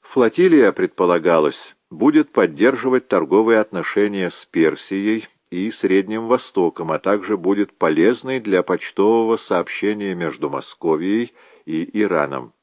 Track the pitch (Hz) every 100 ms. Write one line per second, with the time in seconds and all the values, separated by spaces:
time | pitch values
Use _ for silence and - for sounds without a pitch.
0 | - 135 113 - 180 156 107 - 92 -
1 | 90 87 82 82 73 - - _ _ 80
2 | 123 151 151 - 92 73 117 - 131 127
3 | - 98 73 98 113 113 - 90 80 104
4 | 104 101 90 - - 82 78 71 - 95
5 | 104 113 - _ _ 90 107 - 98 95
6 | 95 110 113 123 - 98 85 - 82 78
7 | 95 104 95 104 87 101 101 _ 85 80
8 | 95 123 131 131 107 92 87 90 - -
9 | 101 117 113 113 - 90 - - 98 107
10 | 98 90 82 69 73 69 - - 82 78
11 | 90 110 120 _ _ _ - 80 135 107
12 | 101 85 69 67 62 _